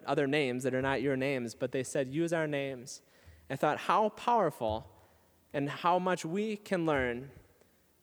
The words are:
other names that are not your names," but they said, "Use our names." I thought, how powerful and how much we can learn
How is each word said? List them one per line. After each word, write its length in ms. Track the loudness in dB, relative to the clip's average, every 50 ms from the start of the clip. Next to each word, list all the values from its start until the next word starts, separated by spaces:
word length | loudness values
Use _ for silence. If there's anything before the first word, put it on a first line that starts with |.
| -4
other 200 | -2 0 2 2
names 380 | 2 2 2 2 0 0 0 0
that 100 | 0 0
are 80 | 0
not 180 | 2 0 0 2
your 160 | 0 0 0
names," 380 | 0 0 0 0 -2 -4 -6 -6
but 180 | -6 -4 -2
they 100 | -2 -2
said, 300 | -2 -2 -2 -2 -2 -2
"Use 220 | -2 -2 0 0 0
our 120 | 0 0
names." 540 | 0 -2 -2 -4 -6 -8 -10 -12 -14 -16 -18 -20 _ _ -20 -20 -20 -20 -16 -10 -8
I 80 | -2
thought, 220 | 2 2 2 2 2
how 320 | 2 2 4 4 4 2
powerful 760 | -2 -2 0 2 4 4 4 2 0 -2 -2 -2 -2 -4 -6 -12 -20 -20 -20 _ _ _ _ _ _ _ _ _ -4
and 160 | -4 -2 -4
how 280 | -2 0 2 4 4 4
much 280 | 2 0 0 -2 -2
we 300 | -2 -2 -2 -2 -2 -4
can 280 | -6 -4 -2 -2 0 2
learn 460 | 2 2 2 2 0 -2 -4 -8 -12 -16 -20 -20 -20 _ _ _ _ _ _ _ _ _ _